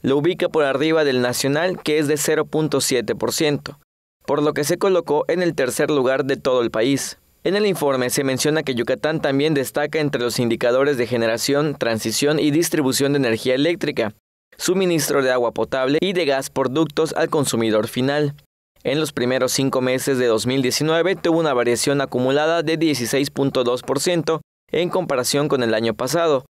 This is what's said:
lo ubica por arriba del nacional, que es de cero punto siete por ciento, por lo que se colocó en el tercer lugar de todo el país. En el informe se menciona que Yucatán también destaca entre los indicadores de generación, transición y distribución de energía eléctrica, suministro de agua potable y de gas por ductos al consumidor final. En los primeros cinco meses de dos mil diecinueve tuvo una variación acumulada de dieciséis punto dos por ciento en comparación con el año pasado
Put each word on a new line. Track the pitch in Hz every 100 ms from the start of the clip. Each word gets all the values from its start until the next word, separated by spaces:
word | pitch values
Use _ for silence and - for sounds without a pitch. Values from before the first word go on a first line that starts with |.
lo | 127 139
ubica | 151 180 175
por | 156
arriba | 143 131 156 160
del | 147 127
nacional, | 123 123 135 143 180 -
que | - 151
es | 147
de | 147
cero | - 151
punto | 147 160 156 139
siete | - 127 107 110
por | 113
ciento, | - 151 143 - - _ _ _ _
por | - 143
lo | 151
que | 147
se | 147 180
colocó | 202 180 165 147 -
en | 170
el | 175 151
tercer | 127 - 147
lugar | 143 127 135 135
de | 135
todo | 143 127
el | 117
país. | 113 123 135 - - _ _
En | - 196
el | 208
informe | 175 143 135 123
se | 135
menciona | 135 127 151 156
que | 147 123
Yucatán | 117 123 151 160
también | 151 139 151
destaca | 147 127 - 151 156
entre | 147 127
los | 120 110
indicadores | 120 113 120 127 139 139
de | 117
generación, | 120 113 113 - 139 151
transición | 139 117 113 110 107 143 156
y | 151
distribución | 143 165 165 131 120 139
de | 143
energía | 127 110 127 127
eléctrica, | 151 175 143 143 107 - _ _ _ -
suministro | - 185 185 165 139 143
de | 131
agua | 127 117
potable | - 110 135 131 147
y | 180
de | 180
gas | 151 135 139
por | - 127
ductos | 131 156 147 160
al | - 160
consumidor | 160 135 113 113 107 110
final. | - 131 143 151 147 _ _ _ _
En | 131 143
los | 151
primeros | - 120 127 127
cinco | - 135 131
meses | 127 127 131 131
de | 123
dos | 110 110
mil | 135
diecinueve | 123 - 151 165 170 180
tuvo | 170 165
una | 160
variación | 123 120 120 - 143
acumulada | 139 135 127 139 156 170
de | 156 160
dieciséis | 160 139 113 139 143
punto | - 139 131
dos | 123 123
por | - 135
ciento | 185 175 156 160 - _ _
en | - 175
comparación | 185 175 131 123 143 147
con | 139
el | 117
año | 110 113
pasado | 110 131 165 170 139 131